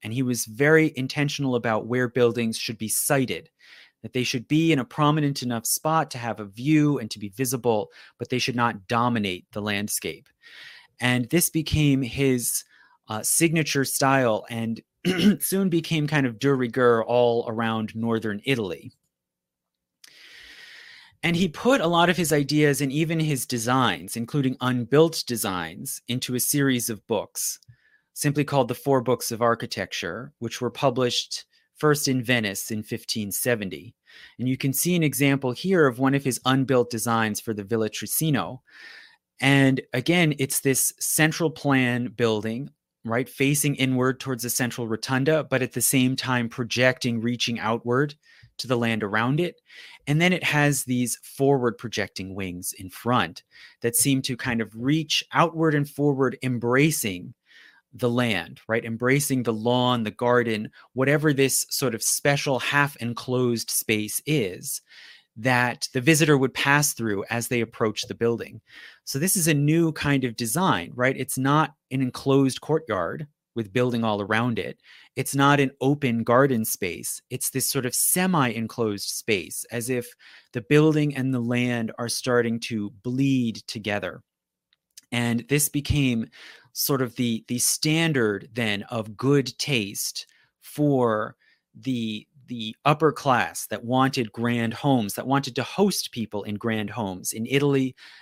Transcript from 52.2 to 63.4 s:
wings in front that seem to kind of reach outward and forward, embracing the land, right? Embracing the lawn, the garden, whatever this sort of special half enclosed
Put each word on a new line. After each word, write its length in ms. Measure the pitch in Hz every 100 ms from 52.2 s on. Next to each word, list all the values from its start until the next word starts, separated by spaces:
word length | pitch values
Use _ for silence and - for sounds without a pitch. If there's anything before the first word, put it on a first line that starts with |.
| 92 95
wings 380 | 92 90 92 -
in 120 | 92
front 540 | - 117 123 85 - _ - - _
that 140 | 117 120
seem 260 | 143 131
to 120 | 131 123
kind 240 | 131 117
of 160 | 104 110
reach 480 | 127 156 151 - -
outward 440 | 135 165 160 160 147
and 140 | 143
forward, 480 | - 147 135 131 127
embracing 880 | 131 123 120 127 156 151 110 90 127 - _ - - _ _
the 160 | 110 123
land, 500 | 120 120 95 82 131 -
right? 160 | 113
Embracing 600 | 113 113 123 139 143 131
the 100 | 120
lawn, 500 | 110 113 123 123 123
the 80 | 107
garden, 600 | - 120 123 117 107 117 - -
whatever 400 | 123 135 151 151
this 340 | 135 135 - -
sort 260 | - 131 110
of 80 |
special 560 | - - 143 143 147 123
half 380 | - 143 143 -
enclosed 720 | 117 117 - 127